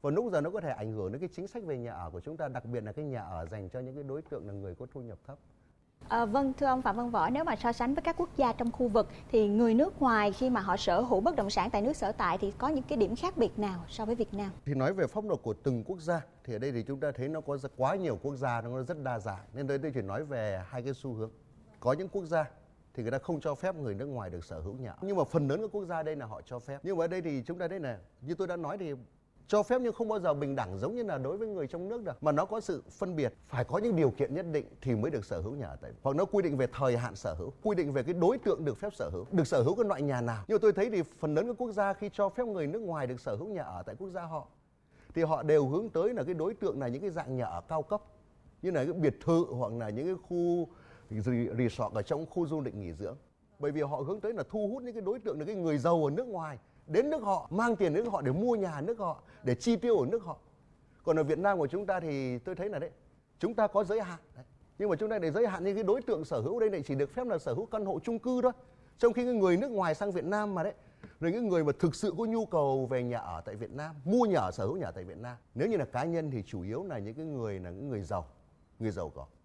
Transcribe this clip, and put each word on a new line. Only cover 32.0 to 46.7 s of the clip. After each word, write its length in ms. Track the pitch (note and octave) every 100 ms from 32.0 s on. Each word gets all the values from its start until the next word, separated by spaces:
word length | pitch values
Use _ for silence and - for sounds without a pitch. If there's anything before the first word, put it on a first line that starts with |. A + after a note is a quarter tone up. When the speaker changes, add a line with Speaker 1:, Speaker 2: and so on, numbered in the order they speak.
Speaker 1:
được, 200 | F#3+ C3
mà 80 | D3+
nó 140 | D3 F#3+
có 140 | A3
sự 240 | - D#3 -
phân 260 | - F#3 E3
biệt, 180 | B2 - -
phải 180 | B2+
có 140 | A#2+ D#3+
những 180 | A#3 F3
điều 140 | C#3+
kiện 240 | - C#3+
nhất 120 | D3+ E3+
định 140 | D#3 - -
thì 140 | C3+ A2+
mới 160 | C3
được 140 | C#3 F#2+
sở 160 | F2
hữu 140 | G2 C#3+
nhà 120 | F#2+
ở 80 | C2+
tại, 100 | C2+ -
hoặc 140 | C3+ C#3+
nó 100 | F#3+
quy 160 | G3+
định 160 | F3 C3+
về 100 | B2
thời 240 | - C3+ A#2
hạn 180 | A#2+ G2+
sở 180 | -
hữu, 200 | D#2+ G#2+ -
quy 120 | G#3+ G3
định 180 | D3
về 100 | C#3
cái 100 | B2
đối 240 | F3 F3 B3+
tượng 280 | G#3 E3+ D3+
được 120 | A2
phép 160 | G3+
sở 160 | - D#2+
hữu, 160 | F2+ G#2
được 160 | F#3 C#3+
sở 140 | D3
hữu 140 | B2 G3
cái 100 | G#3+
loại 160 | C#3+
nhà 200 | C#3+ B2+
nào. 220 | A#2+ A2 G2
Nhưng 80 | G#3
mà 40 |
tôi 120 | G#3+
thấy 160 | G3 A3+
thì 140 | G#3+
phần 320 | D#3 - D#3 D3+
lớn 120 | A3+
các 80 | A3+
quốc 140 | B3
gia 220 | G3+ G3
khi 160 | G3 G#3
cho 160 | - G3+
phép 180 | G3 A#3+
người 200 | G3 D3
nước 140 | G#3
ngoài 260 | G3+ D#3+ B2+
được 120 | B2
sở 160 | - G#2
hữu 120 | F#3+
nhà 160 | F#3+
ở 200 | C3 F2+
tại 120 | F#2 A2+
quốc 100 | F#3+
gia 120 | F3+
họ, 260 | E3+ D#3+ - _ _ _ _ _ -
thì 100 | E3
họ 200 | D#3+ D3+
đều 240 | D#3 D#3 C3+
hướng 220 | D#3+ A3
tới 240 | E3 G3+
là 100 | A#3
cái 100 | C#3
đối 200 | F3 E3+
tượng 260 | A3+ F#3+